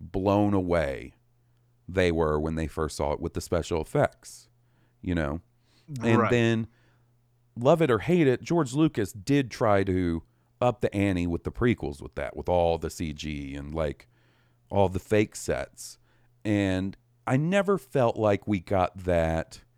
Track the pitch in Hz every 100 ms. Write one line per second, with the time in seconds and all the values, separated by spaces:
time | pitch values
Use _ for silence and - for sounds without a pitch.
0 | 82 98 98 101 104 101 90 85 71 62
1 | 62 - _ _ _ _ _ _ - 92
2 | 90 80 78 76 78 80 78 - 76 -
3 | 73 73 82 - - 87 76 85 78 143
4 | 135 - - - - _ _ _ _ _
5 | 92 85 73 82 - _ _ _ - 135
6 | 113 120 110 120 117 113 113 _ _ _
7 | _ _ _ _ _ - 123 165 156 110
8 | 98 180 143 123 - 170 131 135 160 -
9 | 98 104 92 143 127 - 117 101 98 92
10 | 87 82 - _ _ - 123 120 117 101
11 | 101 90 87 85 - - 123 101 69 71
12 | - - 62 67 76 87 85 82 80 -
13 | 82 73 76 73 69 71 71 76 78 -
14 | _ _ _ _ _ _ - 101 95 90
15 | - 107 110 - - 67 67 - - -
16 | _ _ _ _ 107 104 98 92 95 -
17 | _ _ - 131 160 202 190 196 - 143
18 | 117 - 107 101 - 101 - 98 90 95
19 | 92 85 82 80 - - -